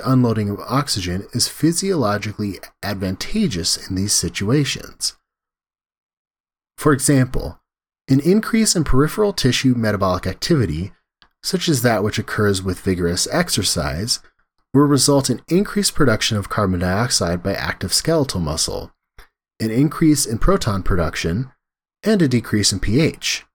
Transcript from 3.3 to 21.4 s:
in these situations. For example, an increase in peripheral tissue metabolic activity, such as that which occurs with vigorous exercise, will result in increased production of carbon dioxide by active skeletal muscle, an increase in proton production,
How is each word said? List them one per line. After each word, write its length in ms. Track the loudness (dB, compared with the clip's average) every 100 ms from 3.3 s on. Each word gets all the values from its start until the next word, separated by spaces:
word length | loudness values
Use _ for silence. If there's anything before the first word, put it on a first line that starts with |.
| 0 0 0 -2 -4 -4
in 80 | -4
these 160 | 0
situations. 1040 | 0 -2 -4 0 2 0 -4 -10 -8 -8 -8 _ _ _ _ _ _ _ _ _ _ _ _ _ _ _ -2
For 160 | 0
example, 680 | 2 4 4 2 -2 -6 -12 _ _ _ _ 0
an 120 | 2
increase 560 | 4 2 2 0 2 0
in 80 |
peripheral 480 | 4 4 4 2 -2
tissue 420 | 2 0 2 2
metabolic 520 | 2 0 0 0 -2 -4
activity, 640 | -6 0 0 0 -2 -8 -12 _ _ _ _
such 260 | -6 -4 0
as 140 | 0
that 200 | 2 2
which 160 | 0 -2
occurs 440 | -6 0 0 0
with 180 | -2 -4
vigorous 460 | -2 0 0 -2 -2
exercise, 880 | -2 0 -2 -2 -2 -4 -4 -4 -6 -8 _ _ _ _
will 100 | 2
result 460 | 4 4 4 2 2
in 100 | -4 0
increased 460 | 0 0 -2 -2
production 420 | 2 2 2 0 -2
of 120 | -2
carbon 320 | -2 0 0
dioxide 600 | 0 0 0 0 0 -2
by 120 | -2
active 400 | -4 -4 -6 -2
skeletal 460 | -2 0 0 0 -2
muscle, 520 | -4 -2 -4 -4 -10 _ _ _ -20 _ _ -6
an 120 | -2
increase 560 | 2 2 4 4 4 2
in 120 | -2
proton 440 | 0 0 0 -2
production, 680 | 0 0 0 -2 -2 -2